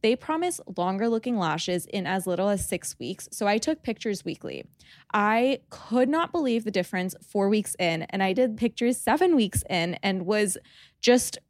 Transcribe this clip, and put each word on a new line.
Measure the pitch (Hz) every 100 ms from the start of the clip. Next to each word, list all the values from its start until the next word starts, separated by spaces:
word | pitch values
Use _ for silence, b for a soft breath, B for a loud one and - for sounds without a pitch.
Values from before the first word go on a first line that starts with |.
They | 220 247
promise | - 320 359 - - 180
longer | 180 190 233
looking | 226 240 233
lashes | 170 151 175 180 -
in | 202
as | 180 190 180
little | 175 196
as | 202 -
six | 175 - -
weeks. | 123 190 -
So | - 202
I | 214
took | 214 311
pictures | - 220 226 196
weekly. | - - - 67 - _ B B B
I | 214 208 226 247 269 _
could | - - 233 254
not | 311 339
believe | 349 277 233
the | 220
difference | 202 175 185 180 -
four | - 208 196
weeks | 214 208 -
in, | 175 165
and | - 196
I | 190
did | 190 254 214
pictures | 233 - 240 247
seven | - 269 370 311
weeks | 208 - -
in | 180 170 175
and | - 190
was | 175 214 208 - B B B B
just | - 247 - - _